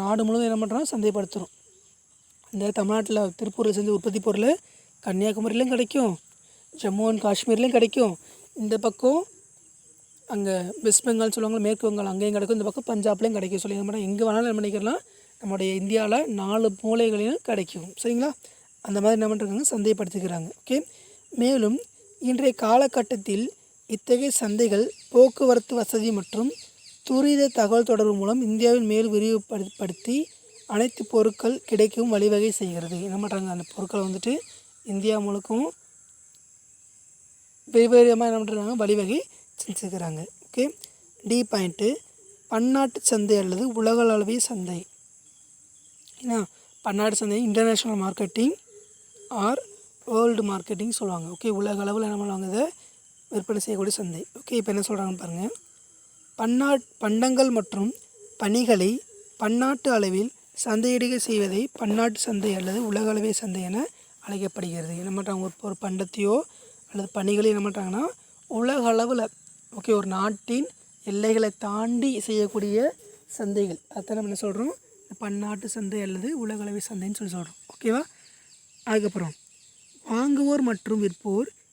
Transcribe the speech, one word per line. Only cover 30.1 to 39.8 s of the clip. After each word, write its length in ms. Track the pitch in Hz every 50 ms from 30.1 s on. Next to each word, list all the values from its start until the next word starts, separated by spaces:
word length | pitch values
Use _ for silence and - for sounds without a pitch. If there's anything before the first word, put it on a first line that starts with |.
| 254 285 320 - - - - - - - -
அனைத்து 360 | - 214 208 240 247 - - 214
பொருட்கள் 500 | - - 220 214 220 208 - - 233 262 - - -
கிடைக்கவும் 460 | 226 202 220 208 - 226 233 233 214
வழிவகை 360 | 202 208 208 208 202 214 220
செய்கிறது. 460 | 202 - 202 180 170 170 170 165 180 170
என்ன 160 | 190 196 185 202
பண்றாங்க, 280 | 208 202 202 196 190 185 175
அந்த 100 | 175 170 - -
பொருட்களை 280 | - 185 180 - 208 190
வந்துட்டு 280 | 190 185 190 - 233 277 - - - - - - - - - - 220
இந்தியா 240 | 196 196 196 220 214 214
முழுக்கவும் 520 | 202 202 202 202 - - 220 240 294 330 - - _ _ _ - - - - _ - - - - _ _ _ _ _ _ _ _ - - - - - - - - - - - - - _ _ - - - 233
வெவ்வேறு 340 | 233 233 226 247 240 240 240
விதமா 180 | 233 226 233 233
என்ன 80 | 226 220
பண்றாங்க, 360 | 214 202 208 214 202 220 247
வழிவகை 460 | 220 214 196 208 208 196 185 247 330 539 - - - - - - -
செஞ்சுக்கிறாங்க. 580 | - - 185 -